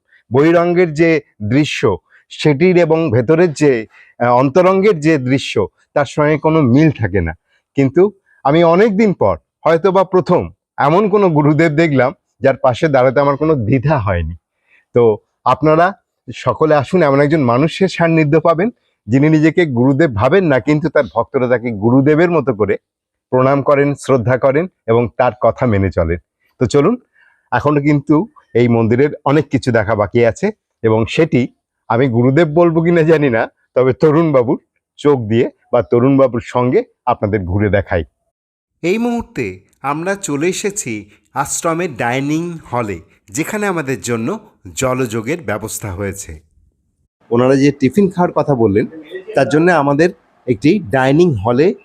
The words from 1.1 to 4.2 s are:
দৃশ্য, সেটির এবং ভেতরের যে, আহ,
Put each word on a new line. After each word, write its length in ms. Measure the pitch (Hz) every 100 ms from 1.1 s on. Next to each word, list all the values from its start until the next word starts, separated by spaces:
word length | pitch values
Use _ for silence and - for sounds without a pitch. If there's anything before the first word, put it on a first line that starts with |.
| 156 - _ 104
দৃশ্য, 480 | 131 151 - 117 90 _ _ _
সেটির 480 | - 156 139 180 175
এবং 340 | 165 160 165
ভেতরের 420 | 127 117 160 180
যে, 320 | 139 147 123 107 _ _
আহ, 80 | _